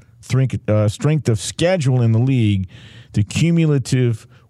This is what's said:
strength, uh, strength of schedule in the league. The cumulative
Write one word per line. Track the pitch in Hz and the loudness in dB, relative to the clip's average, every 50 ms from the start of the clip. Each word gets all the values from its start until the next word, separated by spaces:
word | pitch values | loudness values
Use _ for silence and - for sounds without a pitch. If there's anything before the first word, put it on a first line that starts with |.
| - _ _ - | -20 _ _ -20
strength, | - - - 131 131 113 - 98 - - | -8 -4 -2 0 0 0 -4 -6 -2 0
uh, | 107 107 104 104 | 0 2 2 0
strength | - - - 147 156 151 - - | -2 -2 -2 0 0 0 0 -2
of | 110 - | -2 -2
schedule | - - - - 160 175 190 180 127 135 127 127 | -4 -8 -4 -2 0 0 0 0 0 0 0 2
in | 120 113 | 2 2
the | 110 110 | 2 2
league. | 123 135 135 123 113 104 101 95 92 - - - - - - - - - | 0 0 0 2 2 0 0 -2 -4 -8 -12 -20 -20 -20 -20 -20 -14 -6
The | - 104 | -4 -4
cumulative | 104 - - - 151 170 170 170 160 156 147 139 - - 139 127 127 120 110 - - - - - _ | -2 -2 -2 0 0 2 2 2 2 2 0 0 -2 -2 0 0 0 0 -2 -4 -10 -20 -20 -20 _